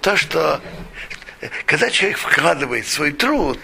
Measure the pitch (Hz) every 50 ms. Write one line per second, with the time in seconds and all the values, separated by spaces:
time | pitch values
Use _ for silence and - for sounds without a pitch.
0 | - 190 208 196 - 151 - 160 160 156 151 - - - - - - - - -
1 | - - - - - - - - - - - - - - 151 151 - 120 - -
2 | 190 208 208 - - - - - 139 170 170 139 139 127 123 117 110 - - -
3 | 151 147 143 147 - 254 302 277 180 139 123 -